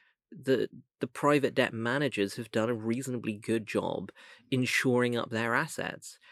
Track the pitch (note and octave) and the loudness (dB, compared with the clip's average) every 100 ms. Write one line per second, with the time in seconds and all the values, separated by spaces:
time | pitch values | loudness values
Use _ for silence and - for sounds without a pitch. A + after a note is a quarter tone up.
0 | _ _ _ F#3 B2+ B2+ G#2+ - - - | _ _ _ -10 0 2 0 -6 -18 -8
1 | C3+ - D3 D3 B2+ - B2 A2+ A#2 C3+ | -8 0 4 4 4 2 0 0 -2 0
2 | D3 G#2+ G2+ - A#2 A2+ A2 A#2 A2 A#2 | 0 0 -2 -2 -4 0 0 0 -2 -2
3 | C3 B2 A2 G#2 G#2+ A2+ G#2 G#2+ F#2 - | -2 -4 -4 -6 0 -2 0 -2 0 -4
4 | G2 - - - - C3 B2 - C3+ B2 | -6 -14 -20 -18 -4 0 2 2 4 4
5 | B2 A#2+ - A2 A#2 B2 D#3 - - - | 4 0 -2 -2 2 2 0 -4 -6 -6
6 | - - - | -12 -20 -20